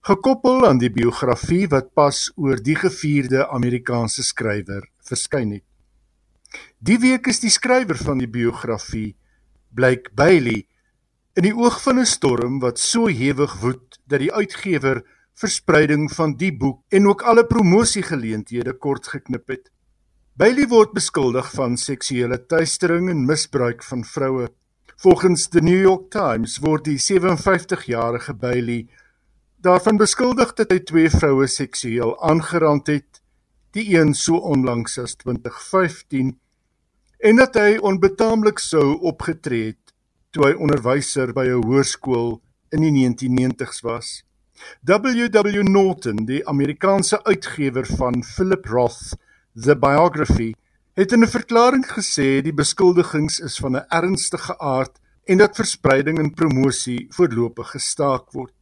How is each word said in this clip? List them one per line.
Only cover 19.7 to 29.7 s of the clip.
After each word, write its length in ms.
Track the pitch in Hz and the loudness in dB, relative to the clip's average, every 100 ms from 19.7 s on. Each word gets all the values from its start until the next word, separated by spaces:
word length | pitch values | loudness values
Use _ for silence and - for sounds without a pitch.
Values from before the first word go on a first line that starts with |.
| _ _ _ _ _ _ | _ _ _ _ _ _
Bailey 320 | - 202 254 277 | 2 4 4 4
word 300 | 233 214 - | 4 4 2
beskuldig 500 | - - 131 123 123 | -4 0 0 0 -4
van 220 | - 127 120 | -4 -2 -2
seksuele 600 | - 135 - 127 120 127 - | -6 -8 -6 -4 -2 -4 -2
teistering 560 | 160 160 - 180 170 180 | -2 0 0 0 0 0
en 140 | 165 | 0
misbruik 640 | 127 151 - 143 120 120 - | 0 0 -2 -2 -2 -2 -10
van 140 | 127 | -10
vroue. 460 | 110 - 135 131 120 _ _ _ _ _ | -8 -6 -4 -4 -6 _ _ _ _ _
Volgens 460 | 185 - 185 175 - | 4 6 4 2 2
The 140 | 170 | 2
New 160 | 160 185 | 4 6
York 300 | 190 185 190 | 4 2 -2
Times 460 | 214 165 113 113 - | -4 -2 -2 -4 -4
word 300 | 151 156 156 | -2 0 -2
die 100 | 139 | -2
sewenvyftigjarige 1400 | - 196 180 165 - 180 170 180 - 117 117 117 - | -2 0 0 0 0 -2 -2 -8 -4 -4 -2 -4 -8
Bailey 540 | 117 123 123 120 120 113 _ _ _ _ _ _ _ | -8 -4 -4 -2 -6 -8 _ _ _ _ _ _ _
daarvan 380 | 185 | 4